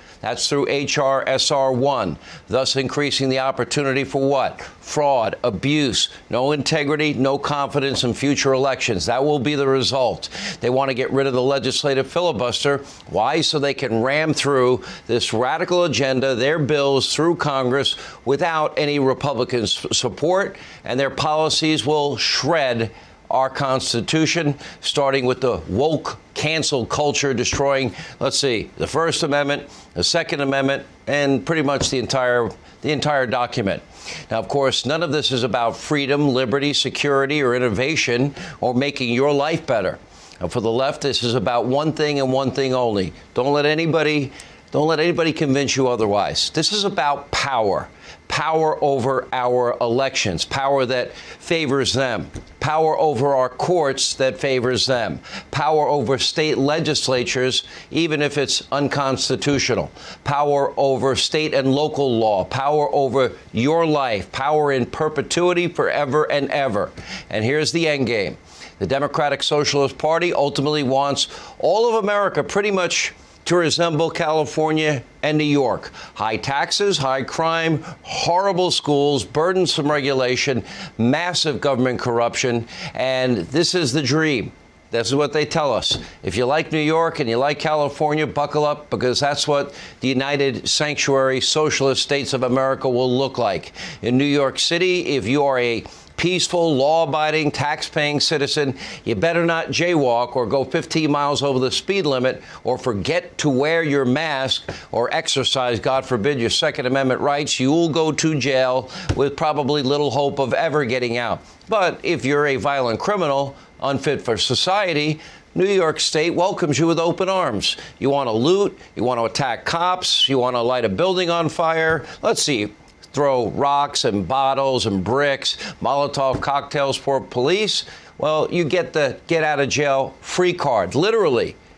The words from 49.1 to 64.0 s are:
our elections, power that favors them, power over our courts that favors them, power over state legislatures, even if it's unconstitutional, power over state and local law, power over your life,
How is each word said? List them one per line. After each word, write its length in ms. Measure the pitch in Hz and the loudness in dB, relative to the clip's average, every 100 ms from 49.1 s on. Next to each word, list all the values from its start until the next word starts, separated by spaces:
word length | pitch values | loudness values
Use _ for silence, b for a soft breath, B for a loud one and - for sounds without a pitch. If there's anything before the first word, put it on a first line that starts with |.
| 131 - | 0 -2
our 420 | 127 123 123 120 - | -2 0 2 2 0
elections, 640 | 117 120 135 131 107 82 - | 0 2 0 0 -2 -2 -4
power 400 | 139 135 139 123 | -2 0 2 2
that 280 | 127 - | -2 -4
favors 800 | - - - - 165 147 139 110 | -8 -18 -16 -4 -2 0 0 0
them, 360 | 135 131 104 67 - - - | 0 0 -2 -6 -14 -18 -8
power 360 | 147 156 160 - | -2 0 2 2
over 380 | 156 120 143 | 0 2 2
our 160 | 135 127 | 2 0
courts 640 | - - 180 143 135 - | -2 0 2 2 0 -4
that 240 | - 131 - | 0 -2 0
favors 480 | 143 127 120 123 - | 0 0 0 0 0
them, 340 | 123 101 65 B B B | 0 -2 -6 B B B
power 380 | 143 151 156 135 | -2 0 2 2
over 320 | 147 117 131 | 0 0 0
state 400 | - - 156 120 | 0 0 0 2
legislatures, 1040 | 139 156 156 143 - 127 120 131 127 - - B B | 2 0 0 -2 0 0 0 0 0 -2 -6 B B
even 320 | 156 165 147 | -2 0 0
if 160 | 147 147 | -2 0
it's 300 | 135 - - | -2 -2 -2
unconstitutional, 1200 | 135 143 143 135 127 - 131 143 139 - 104 76 B B B | -2 0 0 0 -2 -2 -2 0 0 2 0 -2 B B B
power 480 | - 143 147 143 139 - | -4 2 4 6 2 4
over 380 | 139 127 131 117 | 4 4 4 2
state 400 | - 156 156 139 | 2 0 2 2
and 180 | 131 | 4
local 460 | 135 151 143 139 113 | 4 2 2 2 4
law, 260 | 110 98 - | 4 2 0
power 420 | 131 139 151 147 | -2 0 2 2
over 380 | - 135 135 123 B B | 2 2 4 2 B B
your 360 | 110 131 165 165 | -2 2 2 2
life, 440 | 147 | 2